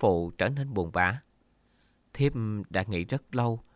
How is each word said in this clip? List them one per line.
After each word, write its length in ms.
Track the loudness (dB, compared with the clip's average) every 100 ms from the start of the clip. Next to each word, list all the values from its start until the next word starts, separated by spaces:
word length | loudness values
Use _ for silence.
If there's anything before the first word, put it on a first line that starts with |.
phụ 300 | 4 4 0
trở 180 | -2 -2
nên 260 | 0 -4
buồn 160 | -4 -2
bã. 300 | 2 2 0 -8 _ _ _ _ _ _ _ _
"Thiếp 200 | 0 0 0 -2 -4 -4
đã 140 | -2 -2
nghĩ 160 | -2
rất 300 | -2 -6 -4
lâu, 280 | -2 0 -2 -8